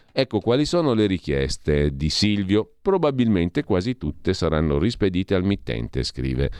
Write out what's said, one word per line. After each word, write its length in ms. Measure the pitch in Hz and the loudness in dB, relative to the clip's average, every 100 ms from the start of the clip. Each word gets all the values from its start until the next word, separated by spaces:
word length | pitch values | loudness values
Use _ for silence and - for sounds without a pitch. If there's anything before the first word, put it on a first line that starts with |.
| _ | _
Ecco 280 | - 131 104 | -4 -2 -2
quali 260 | 113 127 147 | 0 0 0
sono 260 | 175 151 | 0 2
le 140 | 110 104 | 2 2
richieste 920 | 92 - 69 67 - - 73 73 69 | 0 -2 -2 -2 -4 0 2 2 0
di 140 | 78 | -2
Silvio. 600 | - 107 101 95 104 - _ | 0 0 0 0 0 0 _
Probabilmente 840 | 196 190 151 131 117 95 87 147 | -2 2 2 2 2 2 0 -2
quasi 320 | - 92 107 - | 0 0 0 -4
tutte 380 | 73 - - | -6 -4 -2
saranno 440 | 92 82 78 80 71 | 0 0 2 2 2
rispedite 560 | 101 - 98 90 95 | 0 0 0 0 0
al 100 | 95 | 0
mittente, 580 | 95 101 - 57 58 64 | 0 -2 -4 -6 -6 -6
scrive 480 | 62 - 65 64 69 | -6 -4 -4 -2 -2